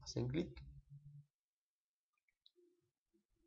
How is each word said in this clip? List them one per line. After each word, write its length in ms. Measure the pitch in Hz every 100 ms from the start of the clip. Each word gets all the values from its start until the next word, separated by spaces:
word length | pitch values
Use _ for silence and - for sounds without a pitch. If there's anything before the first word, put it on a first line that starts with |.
hacen 260 | - - 123
clic. 360 | 143 180 - - - - - - - - _ _ _ _ _ _ _ _ _ _ _ - - 349 359 _ _ _ _ _ _